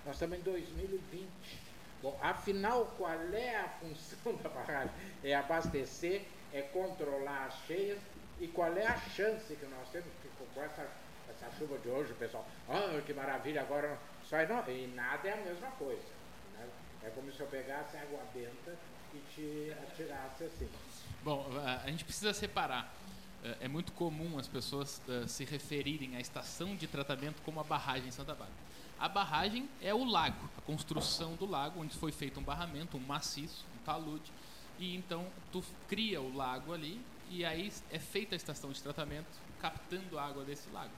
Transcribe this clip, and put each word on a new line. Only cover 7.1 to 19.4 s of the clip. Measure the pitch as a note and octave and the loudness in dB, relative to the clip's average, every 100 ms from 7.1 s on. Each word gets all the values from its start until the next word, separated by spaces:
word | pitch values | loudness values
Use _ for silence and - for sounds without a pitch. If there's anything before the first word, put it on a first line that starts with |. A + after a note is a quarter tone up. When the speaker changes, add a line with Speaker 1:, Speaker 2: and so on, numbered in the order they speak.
| C#3 C#3 C#3 C3 | 2 2 0 0
Speaker 1:
as | - - | -4 0
cheias, | F3 G3+ G3+ - - - - | 2 2 2 -4 -10 -10 -4
e | E3+ | 0
qual | - E3 F3 | 4 6 6
é | A3 | 6
a | A#3+ - | 4 2
chance | - G#3 G#3+ - D3 | 4 4 4 -2 -6
que | C#3 | -6
nós | C3 B2+ | -6 -6
temos | E3+ E3+ - | -6 -6 -8
que | C3+ - B2 | -12 -10 -8
com | C3+ | -4
essa, | D3+ D#3+ C#3+ - - - - | -4 -4 -6 -6 -12 -12 -10
essa | A2 A#2 A2+ | -8 -8 -4
chuva | D3+ C3+ | -2 0
de | A#2+ | 2
hoje, | C3 C#3 | 2 2
o | A2+ | 0
pessoal, | A2+ A2+ - - - | -2 -2 -6 -10 0
"Ah, | D#3+ G3+ D#3 - | 2 4 2 0
que | |
maravilha, | C#3 C3+ C3+ D3+ D3+ | 0 2 2 2 2
agora | C3 C#3+ D3 C#3+ - - - | 4 4 4 0 -6 -12 2
só | D#3 | 6
aí | D#3+ | 6
não", | A#3+ A3+ | 6 2
e | B2+ B2+ | 0 -2
nada | B2 B2 D3 F#3+ | 0 2 2 2
é | |
a | G#3 | 0
mesma | F#3+ F3 B3+ | -2 -2 -4
coisa, | - C#3+ A2+ - - - - - - | -2 0 0 -4 -12 -12 -12 -12 -10
né? | A#2+ - - - | -10 -10 -12 -8
É | A2 | -6
como | B2 C#3 | -6 -6
se | C#3 | -4
eu | C#3+ | -2
pegasse | C3+ B2+ C#3+ D3 D#3 | -2 -2 -2 -2 -6
água | D3 C#3+ - | -4 -4 -4
benta | B2 A#2+ A#2+ - E3+ - - - | -4 -6 -6 -10 -10 -10 -12 -12
e | D3 C#3 | -10 -10
te | - | -6